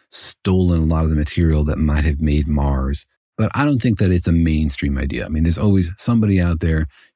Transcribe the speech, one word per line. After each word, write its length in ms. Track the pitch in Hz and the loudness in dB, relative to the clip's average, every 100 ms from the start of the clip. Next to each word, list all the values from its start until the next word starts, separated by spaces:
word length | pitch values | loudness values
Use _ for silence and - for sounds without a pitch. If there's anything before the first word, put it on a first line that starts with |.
| _ | _
stolen 760 | - - - 98 92 90 85 | -14 -14 -6 0 2 2 2
a 40 | 80 | 2
lot 180 | 80 | 0
of 60 | 80 | 0
the 60 | 76 | 0
material 460 | 73 - 82 76 | -2 0 2 2
that 160 | 76 73 | 0 0
might 240 | 76 76 | 0 2
have 160 | 76 73 | 0 0
made 280 | 76 76 73 | 0 0 0
Mars. 580 | 73 69 67 67 69 - _ _ - | 0 0 -2 -2 -6 -10 _ _ -4
But 140 | 110 | -4
I 100 | - | 0
don't 180 | 147 135 | 0 0
think 160 | 127 101 | 0 0
that 140 | 98 | 2
it's 160 | 87 87 | 2 2
a 40 | |
mainstream 640 | 85 82 78 76 - 71 67 | 2 2 0 -2 -2 -4 -2
idea. 280 | 67 62 | -4 -6
I 40 | - | -6
mean, 140 | 78 | -2
there's 160 | 82 87 | 0 2
always 320 | 104 98 85 92 | 2 2 0 -4
somebody 440 | - 117 107 95 | -2 0 2 2
out 200 | 87 82 | 0 0
there, 260 | 82 80 78 - _ | 0 0 -2 -8 _